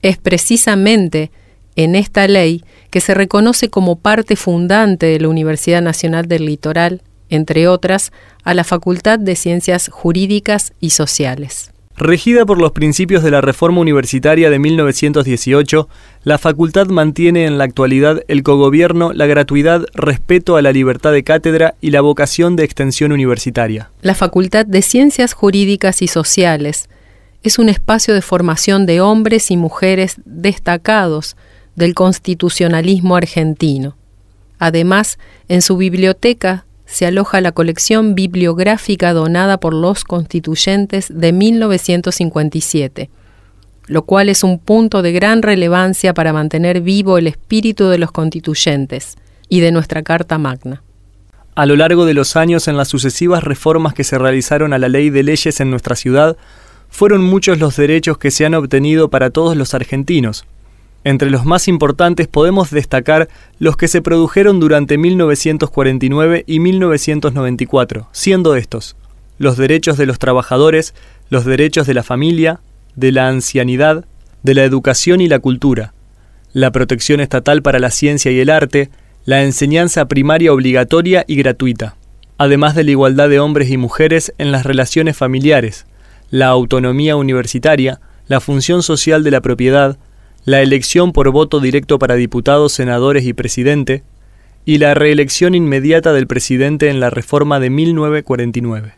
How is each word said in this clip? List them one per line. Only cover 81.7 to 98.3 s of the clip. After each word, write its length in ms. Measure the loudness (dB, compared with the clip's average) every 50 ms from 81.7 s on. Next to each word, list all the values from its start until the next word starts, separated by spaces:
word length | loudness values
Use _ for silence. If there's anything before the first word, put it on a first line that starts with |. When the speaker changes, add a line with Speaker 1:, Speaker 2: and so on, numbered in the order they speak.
| -4 -4 -8 -12 -12 -18 _ -20 -20 -20 -20 -20 _ -2
Speaker 2:
además 360 | 0 2 2 2 2 0 2
de 100 | 0 2
la 80 | 2
igualdad 360 | 2 4 4 2 4 4 4 4
de 100 | 4 2
hombres 320 | 2 2 0 0 0 0
y 60 | -2
mujeres 560 | -2 -4 -4 0 0 0 2 2 0 -2 -4 -8 -6
en 120 | -4 -2
las 140 | -2 -2 -2
relaciones 520 | -2 -2 -2 -2 0 0 -2 0 0 -2
familiares, 680 | -2 -2 -2 -2 0 2 2 2 2 2 -2 -8 -12 -20 -20 -20 -20 -20 -20 -20 -20 -16 -6
la 160 | -2 0 2 2
autonomía 640 | 2 2 0 0 -2 -2 0 -2 -2 0 0 0 0
universitaria, 840 | 0 0 0 -2 -2 -4 -4 -8 -2 0 2 2 2 0 -2 -4 -8 -16 -20 -20 -20 -6
la 140 | -2 -2 -2
función 420 | -2 -2 -4 -2 0 0 0 0
social 400 | 0 -2 -2 -2 0 2 2 2
de 80 | 2 2
la 100 | 0 0
propiedad, 580 | 0 -2 -2 0 0 2 4 4 2 2 -2 -6 -14 -20 -20 -20 -20 -20 -20 -10 -2
la 180 | 0 2 2
elección 500 | 4 2 2 0 -2 0 0 2 2 2
por 160 | 2 2 2 2
voto 260 | 2 2 2 2 0 0
directo 400 | 0 0 -2 -2 0 0 0 0
para 160 | 2 0 0
diputados, 580 | 0 0 -2 -4 -4 0 2 2 2 2 0
senadores 520 | 0 -2 -4 -2 -2 0 0 0 0 0 -2
y 80 | -2
presidente, 720 | -6 -6 -8 -8 -6 -2 0 0 0 0 -2 -4 -4 -6 -6 _ -20 _ _ _ _ -20 _ _ _ _ -4
y 140 | 0 2 2
la 160 | 4 2 2
reelección 640 | 4 2 2 2 2 0 -2 0 0 0 2 2
inmediata 560 | 2 0 0 -2 0 0 2 2 2 2 2
del 160 | 2 2 0 -2
presidente 600 | -4 -6 -2 -2 -2 0 0 -2 0 0 0 0
en 120 | 0 0
la 100 | -2 -2
reforma 480 | -4 -4 -6 -2 -2 -2 0 0 0 -2
de 100 | 0 0
mil 280 | 0 0 0 0 0
novecientos 300 | 0 -2 -2 -2 -4 -4
cuarenta 300 | -4